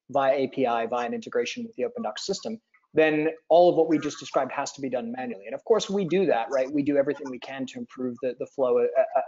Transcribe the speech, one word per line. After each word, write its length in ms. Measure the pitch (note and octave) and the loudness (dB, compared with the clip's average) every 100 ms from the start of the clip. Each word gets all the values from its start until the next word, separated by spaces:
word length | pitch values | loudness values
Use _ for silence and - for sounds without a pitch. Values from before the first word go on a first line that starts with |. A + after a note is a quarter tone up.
| - | -4
via 240 | C3+ C3+ | 0 2
A 120 | C#3+ C3 | 2 0
P 180 | - A#2+ | 0 0
I, 200 | A#2 A#2 | 0 -2
via 200 | A#2+ A#2+ | -2 -4
an 80 | |
integration 500 | A#2 A#2+ B2 A#2+ A#2+ | -6 -4 -2 -2 -6
with 100 | A2+ | -10
the 80 | - | -6
OpenDoc 360 | A#2+ A#2 A2 - | -6 -4 -6 -6
system, 420 | - G3 - A2 _ _ _ | -6 -6 -6 -10 _ _ _
then 360 | D3+ D#3 D3+ D#3 D#3+ - | 2 4 2 0 -4 4
all 200 | E3 F3+ | 6 8
of 60 | |
what 140 | D#3 E3 | 6 4
we 100 | D3+ | 2
just 220 | C#3+ - | 0 -8
described 320 | C3+ D#3 B2+ | -4 -2 -2
has 180 | - B2+ | -4 -6
to 100 | - | -6
be 60 | C3 | -6
done 220 | A#2+ A#2 | -4 -6
manually. 360 | B2 B2 G2 G#2 | -8 -8 -10 -10
And 80 | |
of 100 | C3+ | -6
course, 260 | - G#3+ - | 2 2 2
we 140 | G3 | -2
do 220 | E3+ F3+ E3 | 2 2 4
that, 220 | A#2 A2 | 2 2
right? 180 | C3 C3 | 0 0
We 140 | D3 | 0
do 120 | C#3+ C#3+ | 2 2
everything 320 | C#3 C#3+ C3+ | 2 -2 -8
we 120 | B2 | -10
can 260 | - C3+ B2+ | -10 -10 -10
to 140 | B2 | -10
improve 360 | A#2+ - B2+ A#2+ | -12 -8 -8 -4
the, 140 | C3 A#2+ | -6 -6
the 80 | B2+ | -8
flow, 320 | - B2+ B2 | 0 2 4
uh, 40 | |
uh, 380 | A#2+ C3 - C3+ | 2 2 0 0